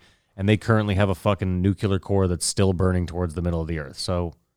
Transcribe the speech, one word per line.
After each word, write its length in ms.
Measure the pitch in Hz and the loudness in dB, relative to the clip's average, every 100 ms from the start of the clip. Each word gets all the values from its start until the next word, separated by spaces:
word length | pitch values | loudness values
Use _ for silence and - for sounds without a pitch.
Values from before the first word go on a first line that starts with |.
| _ _ _ - | _ _ _ -4
and 120 | 98 | 2
they 80 | 107 | 2
currently 380 | - 110 104 | 4 2 2
have 140 | 95 101 | 2 2
a 60 | 92 | 0
fucking 440 | 107 98 95 90 | 0 0 0 0
nuclear 360 | 95 95 104 95 | 0 0 0 -2
core 300 | - 98 95 | 0 0 2
that's 180 | 87 - | 0 -2
still 260 | - 98 | 0 2
burning 340 | 87 92 90 85 | 2 2 2 -2
towards 280 | 85 87 | -4 -4
the 80 | 80 | -2
middle 180 | 85 85 | -2 -2
of 60 | 80 | -4
the 120 | 80 | -6
earth. 180 | 69 - | -8 -8
So, 360 | - 90 85 - _ | -4 -2 -4 -8 _